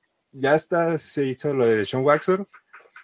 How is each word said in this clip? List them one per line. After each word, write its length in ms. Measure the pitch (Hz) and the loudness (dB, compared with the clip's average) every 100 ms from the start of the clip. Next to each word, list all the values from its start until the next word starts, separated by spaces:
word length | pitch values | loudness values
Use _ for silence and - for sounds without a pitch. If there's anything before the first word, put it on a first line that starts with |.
| _ _ _ | _ _ _
ya 240 | 135 135 156 | -4 2 2
está, 420 | - 175 165 160 | 2 -2 0 -2
se 280 | - - 135 | -4 -4 -4
hizo 280 | 127 147 | -4 -4
lo 100 | 135 | 0
de 120 | 117 110 | 2 2
Deshaun 280 | 101 127 | 0 -2
Watson. 440 | 135 151 - 190 196 - _ - _ - | 2 2 2 -2 -2 -16 _ -20 _ -20